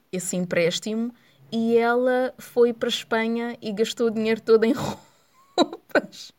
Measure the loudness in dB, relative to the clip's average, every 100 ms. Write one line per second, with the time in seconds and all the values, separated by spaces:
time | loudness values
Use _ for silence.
0 | _ -10 -4 -4 -2 0 0 0 -4 -4
1 | -6 -8 _ _ -8 -2 2 4 4 2
2 | 2 0 -2 -6 -4 2 2 2 -2 -4
3 | -2 -2 -2 -2 -6 -8 -8 -4 -2 0
4 | -2 0 -2 0 4 4 4 0 -4 -8
5 | -14 _ _ _ _ 0 0 -2 _ -2
6 | -2 -12 -20